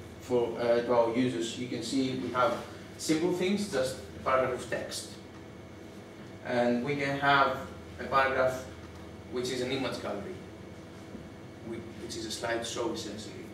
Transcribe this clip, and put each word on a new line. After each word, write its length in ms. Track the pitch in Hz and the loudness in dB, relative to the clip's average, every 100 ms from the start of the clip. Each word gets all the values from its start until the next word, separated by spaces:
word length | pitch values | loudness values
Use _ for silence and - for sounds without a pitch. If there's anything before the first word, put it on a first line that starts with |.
| - - | -12 -12
for, 360 | - 123 120 117 | 2 4 4 2
uh, 220 | 120 120 | 4 6
to 120 | 120 | 6
our 220 | 120 113 120 | 6 6 6
users. 420 | 127 117 113 127 | 4 2 -2 -4
You 100 | 123 | -4
can 160 | 123 | -4
see 320 | - 135 131 127 | 0 2 2 0
we 140 | - | 0
have 240 | 123 123 - - - - - | 4 4 2 -4 -12 -14 -4
simple 360 | - 156 180 | 2 4 4
things, 380 | - 185 202 - | 4 4 2 2
just 260 | 135 131 - - - | 0 0 -2 -8 -6
a 40 | |
paragraph 300 | - 131 127 | 2 4 4
of 160 | 123 - | 0 -2
text. 420 | 110 - - - - - - - - - - - - - - - - - | -4 -4 -6 -8 -12 -14 -16 -16 -16 -16 -16 -16 -16 -16 -14 -14 -10 0
And 380 | 123 120 120 | 4 6 4
we 120 | 143 143 | 2 0
can 240 | 139 139 | 0 2
have 380 | 139 139 131 - - - - - | 6 6 6 2 -6 -10 -12 -10
a 40 | |
paragraph 640 | 117 135 135 131 127 131 - - - - - - - | 2 4 6 6 4 2 -4 -12 -14 -14 -14 -14 -6
which 180 | 123 123 | -4 -2
is 100 | 127 | 0
an 100 | 123 | 0
image 300 | 135 117 - | 0 0 -2
gallery, 340 | - 101 175 - - - - - - - - - - - - - 110 | -4 -4 -6 -8 -12 -14 -14 -14 -14 -14 -14 -12 -12 -14 -14 -12 -8
whi-, 120 | 110 113 98 | -8 -8 -10
which 140 | 113 113 | -8 -6
is 80 | 110 | -6
a 40 | |
slideshow 640 | 107 117 117 - 135 117 | -4 -2 0 -2 -2 -2
essentially. 400 | 104 - - - - - | -2 -4 -8 -8 -10 -12